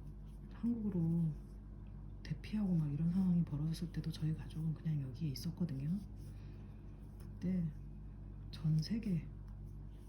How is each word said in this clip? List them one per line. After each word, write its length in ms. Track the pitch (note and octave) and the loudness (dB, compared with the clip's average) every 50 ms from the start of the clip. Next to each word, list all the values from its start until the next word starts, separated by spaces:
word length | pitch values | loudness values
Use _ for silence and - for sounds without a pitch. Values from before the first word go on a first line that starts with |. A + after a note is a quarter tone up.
| - - - - - - - - - - - | 0 -6 -10 -10 -10 -10 -10 -10 -10 -10 -6
한국으로 720 | - - A#3 A#3+ A#3 G#3+ G#3 F3+ F3+ E3 E3 E3 E3+ E3+ D#3+ D3 - - - - - - - - - - - - - - - - - - | 0 2 2 2 2 2 2 2 4 4 4 6 6 4 4 2 0 -6 -10 -10 -12 -12 -12 -12 -10 -10 -10 -10 -10 -10 -10 -10 -10 -6
대피하고 540 | - - - - - G#3+ G#3+ G#3 F#3+ F#3 | -4 -4 -4 -4 -2 0 2 4 4 4
막 160 | E3 D#3 D3 C#3+ | 4 4 4 2
이런 180 | D3 E3 E3+ | 4 4 4
상황이 320 | F3 F#3+ F#3+ F#3 F3 E3+ E3+ | 6 6 6 6 8 6 6
벌어졌을 460 | - D3+ C#3 D3 D#3+ D#3+ - F3 E3 - | 4 2 0 2 2 0 0 -2 -2 -2
때도 180 | - D#3 D#3+ | -2 -2 -2
저희 240 | D#3 - - D#3 D#3 | 0 0 2 2 2
가족은 400 | - - - - D#3+ D#3 E3 D3+ | 0 -2 -4 -4 0 0 0 0
그냥 260 | - - E3 D#3 D3 | 0 0 2 2 2
여기에 300 | C3+ C3 B2 A2 E3 D3+ | 0 -2 -2 0 0 0
있었거든요. 680 | C3 - - F3 D#3 - F3+ D#3+ C#3 C3+ C3+ D3+ F3 G#3 - - - - - - - - - - - - - - - - - - - - - - - - | 0 0 -2 -2 0 2 0 0 2 0 2 2 2 0 0 -4 -8 -8 -8 -8 -8 -10 -10 -10 -10 -10 -10 -10 -12 -12 -12 -12 -12 -12 -12 -12 -10 -10
그때 460 | - - - - - F3+ F#3 F#3 E3+ D#3+ D3 - - - - - - - - - - - - - - - | -10 -10 -6 -2 0 2 2 4 2 2 0 -4 -8 -10 -10 -10 -10 -10 -10 -10 -10 -10 -10 -10 -10 -8
전 280 | - - - D#3 D#3 D#3 | -6 0 4 4 6 6
세계 480 | D#3 - G3+ A#3 - A3 F#3 D#3 - - - - - - - - - - - - - - - - - | 4 4 2 0 2 2 2 2 2 -2 -6 -10 -10 -10 -8 -8 -8 -8 -8 -10 -10 -10 -10 -12 -12